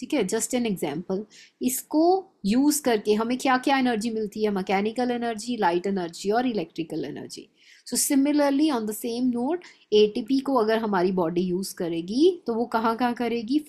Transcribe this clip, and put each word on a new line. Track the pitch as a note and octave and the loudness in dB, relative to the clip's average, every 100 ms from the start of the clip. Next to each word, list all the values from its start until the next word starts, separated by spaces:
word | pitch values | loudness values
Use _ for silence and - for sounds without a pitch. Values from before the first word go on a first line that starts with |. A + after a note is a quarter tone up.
ठीक | - | -4
है, | D4+ F#3 | -2 0
just | A3+ - | -2 -2
an | B3 A#3 F3+ | -2 -2 -2
example। | D#3+ D3 - F#3+ A3 - - - | -4 -4 -4 -6 -6 -16 -20 -6
इसको | B3+ - - D4+ E4+ F#4+ F4+ _ G3 | -4 -4 -2 2 4 2 0 _ 0
यूज़ | A#3+ C#4+ D4 | 2 4 2
करके | - G#3+ G#3+ | 2 0 2
हमें | G#3+ A3+ B3+ | 2 2 0
क्या-क्या | C4+ B3+ C#4 C4+ | 2 2 2 2
एनर्जी | B3 A3+ A3+ | 2 0 -2
मिलती | A3 G#3+ A3 | -4 -6 -2
है? | G#3+ | 0
मैकेनिकल | G3+ F#3+ G3 G#3 A3+ B3 | 0 0 0 0 -2 -2
एनर्जी, | A#3+ A#3 A3 A#3 A#3+ | -2 -4 -6 -6 0
लाइट | F#3 F3 F#3+ | 2 2 0
एनर्जी | G3 E3+ F3 G3 | -2 -4 -6 -2
और | A3 B3+ | 0 0
इलेक्ट्रिकल | G#3 E3 - D#3+ D#3+ C#3 | -2 -4 -6 -8 -6 -8
एनर्जी। | D3 B2 - - _ _ - - | -10 -14 -16 -20 _ _ -20 -8
So | B3 | -4
similarly, | - C#4 C#4 D4 C#4+ C#4 D#4 A#3+ | 0 2 4 4 2 2 2 0
on | G#3+ | -2
the | G#3+ B3 | -6 -6
same | A#3 B3+ A#3+ | -2 0 0
note, | B3+ F4 - - _ | -2 -4 -8 -20 _
एटीपी | G#3 G#3+ A3 A3 C4+ | 6 6 2 -2 0
को | C4+ C4 | 2 2
अगर | G#3+ A3 | 2 0
हमारी | A3+ G3 F3+ | 0 2 2
बॉडी | F#3 E3 F3 | 2 0 0
यूज़ | F#3 F3+ F#3+ - | 0 -2 -4 -6
करेगी, | E3+ E3 F3 A#3 F4 F4 - | -4 -4 -4 2 2 2 -2
तो | |
वो | A3+ A#3 | -4 -2
कहाँ-कहाँ | A3+ A3+ A3+ B3 | 0 0 0 -2
करेगी? | A#3 A#3 A#3 A3 D4+ | -2 -4 -4 -2 -2